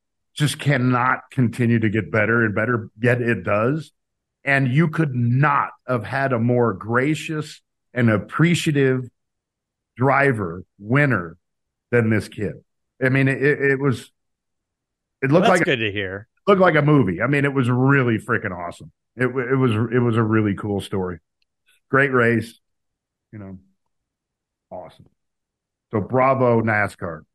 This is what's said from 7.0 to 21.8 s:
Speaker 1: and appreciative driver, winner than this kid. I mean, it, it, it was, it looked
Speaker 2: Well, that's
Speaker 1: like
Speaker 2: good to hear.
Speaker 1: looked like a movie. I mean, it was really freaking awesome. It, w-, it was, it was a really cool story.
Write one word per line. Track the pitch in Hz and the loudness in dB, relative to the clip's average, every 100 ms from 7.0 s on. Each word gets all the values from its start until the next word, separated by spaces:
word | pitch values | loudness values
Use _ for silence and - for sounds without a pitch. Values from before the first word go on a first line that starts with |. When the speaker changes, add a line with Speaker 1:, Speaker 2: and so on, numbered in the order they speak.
| 143 151 - 156 151 - _ _ _ | 0 -2 -6 -10 -10 -14 _ _ _
Speaker 1:
and | 123 117 | 0 2
appreciative | 104 - - 170 170 165 143 135 127 120 _ _ _ _ _ _ _ _ - | 2 0 0 2 2 0 0 2 0 -6 _ _ _ _ _ _ _ _ -2
driver, | 135 135 139 110 90 90 - - | 2 2 2 0 -6 -10 -16 -14
winner | 104 139 143 104 82 82 _ _ _ _ - | -2 2 2 0 -4 -14 _ _ _ _ -2
than | 120 110 | 0 2
this | 107 - | 0 -2
kid. | - 90 69 _ _ _ - | -8 -10 -10 _ _ _ -4
I | 131 | 0
mean, | 135 135 | 2 0
it, | 123 | 0
it, | 143 127 139 | 0 0 0
it | 135 | 0
was, | 139 107 - _ _ _ _ _ _ _ _ _ _ - | -2 -4 -8 _ _ _ _ _ _ _ _ _ _ -6
it | 135 | 0
looked | |
Speaker 2:
Well, | 165 | 2
that's | 196 185 | 4 2
Speaker 1:
like | 160 | 2
Speaker 2:
good | 123 | -2
to | 107 | -2
hear. | 101 95 98 113 _ - | -4 -8 -10 -14 _ 0
Speaker 1:
looked | 196 | 4
like | 180 156 | 4 4
a | |
movie. | 143 147 95 85 | 4 4 2 0
I | 123 | -2
mean, | 143 | 0
it | 143 | 0
was | 135 123 | 0 0
really | 123 131 139 123 107 | 2 4 4 2 -2
freaking | - 110 104 | -2 -4 -4
awesome. | 87 85 - - _ _ - | -8 -12 -14 -20 _ _ -4
It, | |
w-, | 127 135 120 | -4 -2 -2
it | 135 | 0
was, | 131 107 120 | 2 0 0
it | 123 | 0
was | 120 113 | 2 0
a | |
really | 110 110 104 | 2 2 0
cool | 95 107 98 | -2 -4 -6
story. | - 98 90 87 _ _ _ _ _ _ | -4 -6 -6 -10 _ _ _ _ _ _